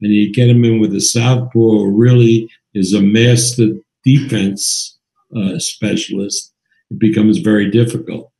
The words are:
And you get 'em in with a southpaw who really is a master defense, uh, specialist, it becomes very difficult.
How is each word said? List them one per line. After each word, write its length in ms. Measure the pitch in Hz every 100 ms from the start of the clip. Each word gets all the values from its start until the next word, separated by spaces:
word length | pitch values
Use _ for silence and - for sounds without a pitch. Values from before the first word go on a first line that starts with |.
And 120 | 104
you 200 | 104 104
get 180 | 104 123
'em 140 | 120
in 160 | 117 113
with 140 | 107
a 60 | 98
southpaw 840 | - 120 117 123 123 113 113 107
who 60 | 98
really 580 | 101 120 123 117 113 113 _ _
is 180 | 104 92
a 80 | 104
master 800 | 98 110 120 120 117 - 113 - _ _
defense, 960 | 135 143 131 107 98 98 - - - _ _ _ _
uh, 240 | 117 95 120
specialist, 960 | - - 107 95 - 98 101 - - _ _ _ -
it 80 | 104
becomes 400 | 110 104 107 104
very 320 | 107 104 98
difficult. 600 | 110 117 - - - -